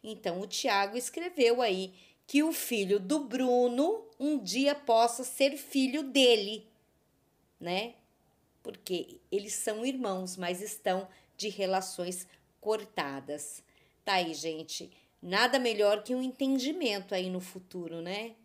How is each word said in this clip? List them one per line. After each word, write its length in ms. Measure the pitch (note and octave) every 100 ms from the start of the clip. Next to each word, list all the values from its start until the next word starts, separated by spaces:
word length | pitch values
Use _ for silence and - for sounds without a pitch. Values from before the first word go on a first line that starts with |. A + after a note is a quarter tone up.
Então, 360 | A3 G#3+ F#3 F3
o 80 | G3
Thiago 480 | - B3+ G3+ G3 A#3
escreveu 680 | B3 - F4 F4+ A#3 A#3+
aí 320 | A#3+ F#3 F#3 - - _ -
que 160 | C#4
o 100 | D#4
filho 460 | D#4 - A#3 F#3+ G3+
do 220 | F#3 D4+
Bruno 840 | C4+ B3 B3+ B3 B3 A#3+ D#4+ A4 - -
um 180 | C#4+ D4
dia 380 | F#3 A3 C#4 C#4+
possa 480 | - A3+ A#3 A#3
ser 340 | B3+ - C#4 C#4+
filho 460 | - C4+ C4 C#4+
dele, 640 | C4+ C4 B3+ A3 G3+ G#3+ - _ _ _ _ _ _ _ _ _
né? 360 | E3+ F#3 A#3 - _ _ _ _ _ _
Porque 580 | - - - F3 - - _
eles 220 | G3 G3+
são 300 | - - G#3+
irmãos, 540 | B3 C4 A3+ F#3 F#3 F#3
mas 240 | F3 F3+
estão 460 | G#3 - - F#3 F#3+ - _ -
de 140 | G#3+
relações 760 | G3 F#3+ F#3+ F#3+ - F3+ F#3 - _ _ _
cortadas. 1000 | G#3 G#3+ G3+ - C#3+ C#3 C#3 D3 - - _ _ _ _ -
Tá 80 |
aí, 220 | F#3+ E3 D3+
gente. 560 | D#3+ D#3+ D#3+ - - _ _ _
Nada 380 | F3 G3 B3 C4+
melhor 460 | A#3+ G#3 G#3 G#3
que 100 | G#3
um 80 | B3+
entendimento 960 | C4 B3+ C4+ C4+ B3+ D#4+ C4+ G3+ F#3 F#3+
aí 160 | F#3
no 80 | F#3
futuro, 600 | F#3 F#3 F3+ F#3 E3+ E3
né? 360 | E3+ G3+ A3+ A3